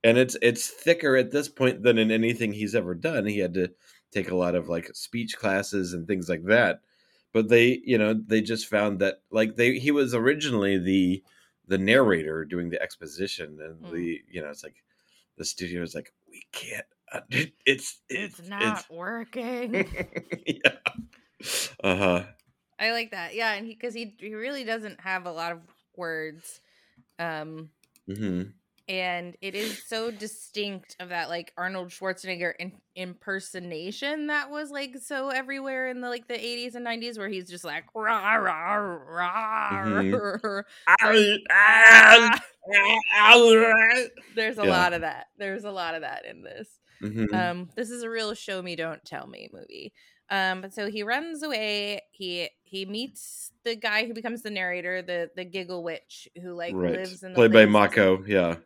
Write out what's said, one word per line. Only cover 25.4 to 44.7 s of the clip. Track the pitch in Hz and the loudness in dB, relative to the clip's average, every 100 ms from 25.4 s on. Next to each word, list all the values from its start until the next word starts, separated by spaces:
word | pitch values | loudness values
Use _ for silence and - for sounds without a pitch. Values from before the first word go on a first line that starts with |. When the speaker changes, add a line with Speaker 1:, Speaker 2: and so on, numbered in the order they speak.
| 170 | -8
Speaker 2:
of | 170 165 _ _ | -10 _ _ _
words. | - 170 160 156 156 - - _ _ _ _ _ - | -12 -8 -8 -8 -12 -20 -20 _ _ _ _ _ -12
Um, | 170 156 156 160 160 _ _ _ - | -10 -8 -10 -14 -18 _ _ _ -14
Speaker 1:
Mm-hmm. | 101 104 90 101 _ _ _ - | -6 -4 -4 -8 _ _ _ -10
Speaker 2:
and | 185 180 175 175 170 | -6 -6 -6 -10 -14
it | 196 | -12
is | 196 220 208 - | -8 -10 -10 -10
so | 226 233 | -8 -8
distinct | 208 214 - - 208 202 190 _ - | -10 -14 -14 -12 -8 -8 -10 _ -18
of | 180 | -10
that, | 175 156 | -8 -6
like, | 170 165 | -8 -10
Arnold | - 180 190 180 | -10 -8 -8 -12
Schwarzenegger | - 190 185 185 175 175 - | -8 -8 -8 -10 -6 -6 -6
in-, | 180 - _ | -14 -14 _
impersonation | - 180 180 - 190 - 185 175 160 180 214 277 302 294 | -14 -14 -12 -8 -8 -8 -14 -10 -10 -10 -8 -8 -6 -4
that | 294 269 | -6 -6
was, | 294 302 | -10 -10
like, | 285 277 254 | -10 -10 -14
so | - 277 269 | -10 -8 -4
everywhere | 262 262 277 269 262 254 | -6 -6 -8 -8 -6 -6
in | 254 | -6
the, | 247 | -8
like, | 247 233 | -10 -8
the | 240 | -8
eighties | 226 240 247 | -8 -8 -10
and | 240 | -10
nineties, | 240 233 233 226 | -8 -8 -8 -10
where | 190 | -8
he's | 185 180 | -10 -12
just | 175 | -14
like, | 165 151 - | -10 -10 -10
"Rah, | 226 214 226 196 | -6 -2 0 2
rah, | 220 185 160 175 | 2 0 -2 -2
rah." | 208 202 170 135 170 180 208 220 220 208 196 | -2 -4 -8 -10 -6 -4 -4 -4 -4 -4 -4
Speaker 1:
Mm-hmm. | 220 202 196 226 202 208 214 196 208 | -2 0 0 -2 -2 -6 -6 -8 -10
Speaker 2:
<laughs> | - - | -2 4
Speaker 1:
"I, | 185 220 220 208 208 - | 6 6 6 4 2 2
I, | 190 208 220 226 226 220 226 226 | 6 8 10 12 12 12 12 10
Speaker 2:
Ah. | 240 - _ 185 | 2 -4 _ 0
Speaker 1:
I, | 202 202 220 - | 2 4 0 2
I." | 202 208 240 233 220 226 220 220 247 240 - - | 6 10 10 10 8 6 4 4 2 -2 -10 -10
Speaker 2:
There's | 220 220 214 | -4 -4 0
a | |
Speaker 1:
Yeah. | 202 | 2